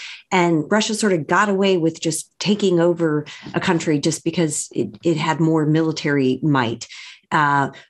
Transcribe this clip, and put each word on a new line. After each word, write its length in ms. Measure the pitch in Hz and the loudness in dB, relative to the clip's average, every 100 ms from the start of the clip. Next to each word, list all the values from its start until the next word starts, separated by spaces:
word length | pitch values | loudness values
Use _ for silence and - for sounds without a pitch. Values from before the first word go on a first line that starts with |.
| - - _ | -12 -18 _
and 380 | 190 170 160 151 | 0 2 2 2
Russia 240 | 208 214 | 0 0
sort 200 | 214 214 | -2 0
of 140 | 175 139 | 0 2
got 200 | 175 208 | 0 2
away 300 | 190 196 185 | 2 2 2
with 240 | 160 160 | 0 -2
just 360 | 170 156 - _ | -4 -4 -8 _
taking 420 | 170 208 202 175 | -2 2 2 4
over 440 | 170 170 165 151 147 - - | 2 2 0 0 -4 -14 -6
a 80 | - | -4
country 360 | 190 170 170 147 | 0 0 0 0
just 280 | 160 156 165 | 0 -2 -4
because 420 | 165 160 151 - | -2 -2 -4 -6
it, 160 | - - - | -6 -6 -4
it 120 | 175 156 | -2 0
had 240 | 165 151 | 0 2
more 260 | 160 160 151 | 2 2 2
military 760 | 156 160 156 151 143 131 127 | 2 0 -2 0 2 2 0
might, 460 | 156 135 117 117 - - - - _ | 2 2 0 -6 -12 -18 -20 -20 _
uh, 380 | 160 147 143 139 - | 0 2 2 0 -6